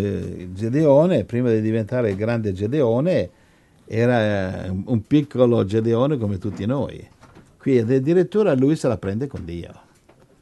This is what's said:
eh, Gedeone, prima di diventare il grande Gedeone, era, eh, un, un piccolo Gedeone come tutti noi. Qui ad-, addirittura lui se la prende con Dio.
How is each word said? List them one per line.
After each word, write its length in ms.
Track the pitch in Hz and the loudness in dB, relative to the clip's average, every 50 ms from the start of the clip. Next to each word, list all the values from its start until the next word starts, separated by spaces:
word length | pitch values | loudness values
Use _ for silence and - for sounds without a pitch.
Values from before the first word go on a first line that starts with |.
| 101 101 98 92 90 92 87 85 | -2 -2 -4 -4 -6 -8 -10 -10
eh, 120 | 90 90 | -12 -12
Gedeone, 720 | 92 95 113 113 127 151 160 147 135 143 160 190 180 123 | -8 -6 -4 -2 0 2 4 6 6 6 6 4 2 0
prima 260 | 92 - 120 120 127 120 | 0 -2 -2 -2 0 2
di 120 | 113 110 | 2 2
diventare 500 | 107 110 110 113 107 98 123 123 120 104 | 2 0 0 0 -2 -2 -2 -2 0 0
il 60 | 95 | -2
grande 360 | 95 107 113 117 117 107 104 | -2 -2 -2 -2 -2 -2 -2
Gedeone, 800 | 92 92 104 110 139 156 135 113 113 127 151 185 175 123 92 90 _ _ _ _ _ _ _ _ _ _ _ | -2 -2 -2 -2 0 0 2 2 2 2 2 0 0 0 -2 -4 _ _ _ _ _ _ _ _ _ _ _
era, 800 | - - 113 120 123 123 117 107 107 104 98 92 92 95 90 87 | -6 -2 0 2 2 2 2 2 0 0 -2 -4 -4 -6 -8 -8
eh, 40 | 92 | -6
un, 140 | 95 95 95 | -6 -6 -4
un 180 | - 127 107 - | -2 -2 -2 0
piccolo 580 | - 143 151 143 - - 123 127 120 120 110 107 | 2 0 0 0 0 0 2 4 4 4 2 2
Gedeone 540 | 95 110 113 110 117 113 113 127 143 156 123 | 0 0 0 0 0 2 2 0 0 -2 -2
come 200 | 110 104 101 90 | -2 -4 -4 -4
tutti 280 | - 107 85 87 98 | -6 -8 -8 -6 -6
noi. 420 | 113 135 143 98 - - - - - _ _ - - - - - _ _ | -4 -4 -4 -6 -8 -10 -14 -18 -20 _ _ -20 -20 -20 -20 -20 _ _
Qui 220 | _ - 147 131 123 | _ -2 2 2 2
ad-, 100 | 110 113 | 4 2
addirittura 640 | 135 135 131 151 170 185 175 - - 208 220 185 143 | 2 0 2 2 2 2 2 0 0 0 2 2 2
lui 200 | 127 131 143 160 | 2 2 2 2
se 140 | - - 131 | 2 0 -2
la 80 | 110 | -2
prende 320 | 87 - 98 98 110 143 131 | -2 -4 -4 -4 -4 -6 -8
con 160 | - - - | -10 -10 -10
Dio. 280 | 82 85 85 82 - - - - _ _ _ _ _ _ _ _ _ _ _ | -10 -10 -10 -12 -14 -18 -20 -20 _ _ _ _ _ _ _ _ _ _ _